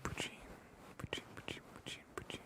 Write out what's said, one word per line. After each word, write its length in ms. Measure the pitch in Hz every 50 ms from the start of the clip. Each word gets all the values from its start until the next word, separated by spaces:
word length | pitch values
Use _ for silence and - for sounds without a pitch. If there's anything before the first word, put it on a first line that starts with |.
| -
Pujin, 340 | - - - - - - - - - - - - - - - - - -
Pujin, 260 | - - - - - - - -
Pujin, 680 | - - - - - - - - - - - - - - - -
Pujin. 260 | - - - - - -